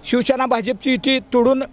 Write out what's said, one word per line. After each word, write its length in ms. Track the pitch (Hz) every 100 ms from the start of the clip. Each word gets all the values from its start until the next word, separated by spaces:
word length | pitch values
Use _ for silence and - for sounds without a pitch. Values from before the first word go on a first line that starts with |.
शिवसेना 420 | - 247 233 254 262
भाजपची 440 | 233 214 240 262
युती 280 | 254 269 262
तोडून 440 | - 247 240 262 262